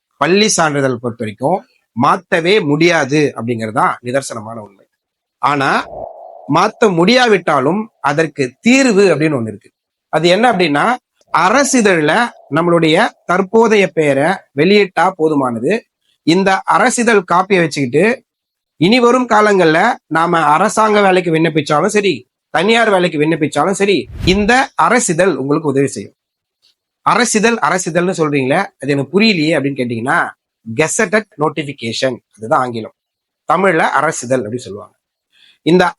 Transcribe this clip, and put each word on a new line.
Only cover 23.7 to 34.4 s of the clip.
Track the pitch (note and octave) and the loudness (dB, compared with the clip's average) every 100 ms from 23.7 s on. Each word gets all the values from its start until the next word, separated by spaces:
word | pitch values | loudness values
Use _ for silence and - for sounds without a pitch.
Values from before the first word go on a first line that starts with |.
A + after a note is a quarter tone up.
| G3 | 0
சரி, | G3+ F3+ G#2+ - - | 0 0 -4 -4 0
இந்த | F#3+ G#3 B3 C4+ - | 0 2 0 0 -2
அரசிதழ் | D#3+ A#3+ - E3 F#3+ | 0 2 0 0 0
உங்களுக்கு | D3+ C3+ D3+ D#3+ | 0 -2 -2 0
உதவி | C3+ C#3 | 0 -2
செய்யும். | - G#2 - _ _ _ _ _ _ _ _ - | -4 -14 -20 _ _ _ _ _ _ _ _ -2
அரசிதழ், | F3+ A#3 A3 G#3 A3+ | 0 0 0 0 0
அரசிதழ்னு | D3 F3+ F3+ E3 F3+ F3+ | -2 -2 -2 -2 -2 -2
சொல்றீங்களே, | D#3 C#3+ C3 D#3 G3+ - | -2 -2 -2 -2 -4 -8
அது | C3+ | -4
எனக்கு | C#3+ C3+ | -4 -2
புரியலையே | F#3 A3+ F#3+ D3+ | 0 2 2 0
அப்படின்னு | E3 C#3 C3+ | -2 -2 -4
கேட்டீங்கன்னா, | B2 A#2 A#2+ E3 B2 - _ _ - | -6 -4 -2 -2 -2 -8 _ _ -8
கெசட்டட் | A2+ D#3 - G#3+ G#3+ G#3+ - | -4 -2 -2 -2 -2 -4 -4
நோட்டிபிகேஷன், | D3+ D#3 C#3+ C#3+ A#2 A2 C3 A2+ - | -4 -4 -8 -10 -8 -4 -4 -6 -12
அதுதான் | _ A2 D3 | _ -2 -2
ஆங்கிலம். | B2+ A#2 G#2+ - _ _ _ _ - | -2 -6 -12 -16 _ _ _ _ -4
தமிழ்ல | D#3+ G3 E3 G3 | 0 0 0 0
அரசிதழ் | C3+ D3 D#3+ A#2+ B2+ | 0 -2 -4 -4 -4